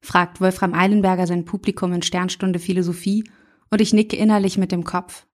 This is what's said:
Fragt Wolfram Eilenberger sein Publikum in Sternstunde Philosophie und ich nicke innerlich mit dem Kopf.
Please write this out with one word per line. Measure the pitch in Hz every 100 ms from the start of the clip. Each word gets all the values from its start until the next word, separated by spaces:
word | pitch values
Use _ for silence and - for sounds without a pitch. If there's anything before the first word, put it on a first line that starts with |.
Fragt | - 180 170 -
Wolfram | 185 185 185
Eilenberger | 170 185 208 190 185 180
sein | 175
Publikum | 170 196 196 202 185
in | 175
Sternstunde | - 185 180 - 190 175
Philosophie | 175 185 175 175 - 208 220 _ _ _ _
und | 214
ich | 214
nicke | 214 214 -
innerlich | 214 208 196 190
mit | 185
dem | 180
Kopf. | 170 180 180 - _